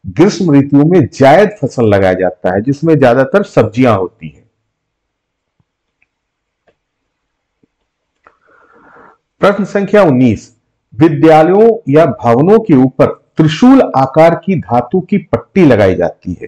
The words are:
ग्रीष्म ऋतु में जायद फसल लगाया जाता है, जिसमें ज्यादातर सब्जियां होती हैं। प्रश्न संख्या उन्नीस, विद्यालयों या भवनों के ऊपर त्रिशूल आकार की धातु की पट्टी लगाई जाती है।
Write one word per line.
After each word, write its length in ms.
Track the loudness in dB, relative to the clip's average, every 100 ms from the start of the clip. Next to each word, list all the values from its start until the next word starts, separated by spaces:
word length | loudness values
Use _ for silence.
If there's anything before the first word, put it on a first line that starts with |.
| -12
ग्रीष्म 480 | -2 -2 0 0 0
ऋतु 300 | 0 0 2
में 220 | 0 -2
जायद 360 | 0 2 4 0
फसल 360 | -4 -8 -4 -2
लगाया 280 | 0 0
जाता 400 | -2 -4 -4 -6
है, 80 | -6
जिसमें 380 | -6 -4 -2 0
ज्यादातर 440 | 2 0 0 -2
सब्जियां 540 | -2 -4 -4 -2 -2 -2
होती 300 | -6 _ -20
हैं। 220 | _ _ _ _ _ _ _ _ _ _ _ _ _ _ _ _ _ _ _ _ _ _ _ _ _ _ _ _ _ _ _ _ _ _ _ _ _ _ _ _ _ _ _ _ _ _ _ _ _ _ _
प्रश्न 260 | -2 -2 -4
संख्या 380 | -6 0 2
उन्नीस, 540 | 2 2 0 -2 -10 _ _ _ _ 0
विद्यालयों 840 | 0 2 2 4 2 2 2 0 -2
या 160 | 0 0
भवनों 540 | -2 -2 0 2 0
के 140 | 2
ऊपर 320 | 0 0 0 -4
त्रिशूल 840 | -4 _ -2 -2 2 2 4 2 -2
आकार 380 | -2 2 2 0
की 240 | -6 -6
धातु 420 | -4 -4 -2 -6
की 160 | -4 -6
पट्टी 480 | -4 -8 -4 0 2
लगाई 300 | 4 0 0
जाती 420 | -6 -8 -14
है। 60 | -14